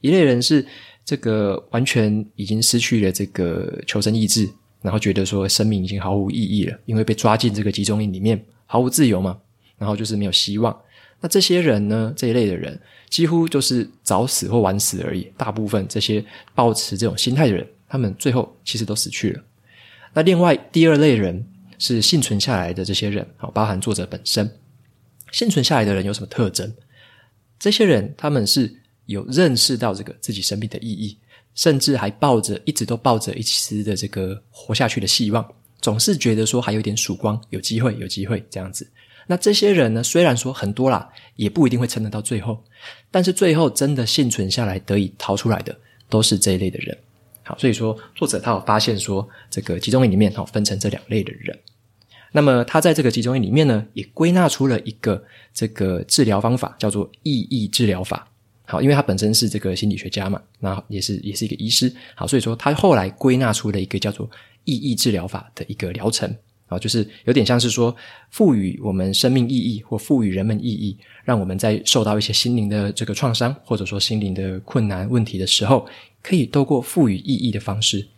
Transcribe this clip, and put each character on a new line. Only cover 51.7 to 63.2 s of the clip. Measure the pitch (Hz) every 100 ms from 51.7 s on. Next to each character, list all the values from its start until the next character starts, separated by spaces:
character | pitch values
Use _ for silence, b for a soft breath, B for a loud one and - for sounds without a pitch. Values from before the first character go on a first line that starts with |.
| _ _ _ b b b
那 | -
么 | 143 123
他 | 120 160
在 | 175
这 | 160
个 | 127
集 | 117
中 | 117 131
营 |
里 | 98
面 | 131
呢， | 151 110 107
也 | - -
归 | - 165
纳 | 180 170
出 | - 135
了 | 117
一 | - -
个 | 113 95 B B B
这 | - -
个 | - 95 90 -
治 | -
疗 | 117 101
方 | 113 123
法， | - -
叫 | 107
做 | 101 98 -
意 | 151 135
义 | - 131 104
治 | - 113
疗 | 92
法。 | 92 90 - _ _ _
好， | - 82
因 | 131
为 | 143
他 |
本 | - 95
身 | 107
是 | 110 110
这 | 104
个 | 95 90
心 | 104
理 | -
学 | 92
家 | - 98
嘛， | 101 _ _
那 | 98 98 -
也 | 101
是， | - 101
也 | 101
是 | 98
一 | 110
个 |
医 | - 107
师。 | 120 127 123 B -
好， | 131
所 | 135
以 |
说 | 113 113
他 | 143
后 | 147 196 127
来 | 92
归 | -